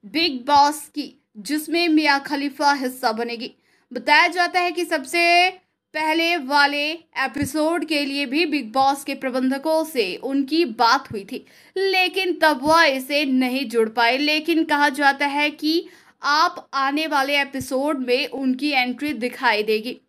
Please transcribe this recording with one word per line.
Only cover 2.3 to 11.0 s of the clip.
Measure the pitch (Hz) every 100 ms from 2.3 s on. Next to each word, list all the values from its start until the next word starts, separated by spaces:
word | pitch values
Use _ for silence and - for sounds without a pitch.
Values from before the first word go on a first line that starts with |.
| 285 285 277 285
हिस्सा | 285 254 254 247
बनेगी। | 220 233 233 - _ _ _ _
बताया | 247 - 302 349
जाता | 349 349 359
है | 359
कि | 339 339
सबसे | 320 254 339 339 349 359 370 _ _ _
पहले | 311 311 320 330 349
वाले | 262 285 285 285 294 330 _ -
एपिसोड | 262 277 285 311 302 339 311
के | 302 285
लिए | 277 285
भी | 285 330
बिग | 285 220
बॉस | 247 269 285
के | - 277
प्रबंधकों | 269 254 262 269 294 320 320
से | 269 190 175
उनकी | 254 269 269 311 339
बात | 220 - 277